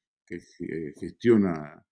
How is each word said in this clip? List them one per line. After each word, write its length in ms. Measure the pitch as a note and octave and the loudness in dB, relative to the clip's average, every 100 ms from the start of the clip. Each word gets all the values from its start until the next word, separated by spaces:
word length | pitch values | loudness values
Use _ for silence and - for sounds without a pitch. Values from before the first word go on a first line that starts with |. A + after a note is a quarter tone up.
| _ _ | _ _
que, 120 | - F2 | -16 -16
eh, 580 | - - E2+ D#2+ D2+ - | -16 -14 -10 -8 -10 -10
gestiona 880 | F2 - A#2+ A2+ F#2+ D#2+ D2+ D#2 _ | -14 -2 4 6 4 -2 -10 -18 _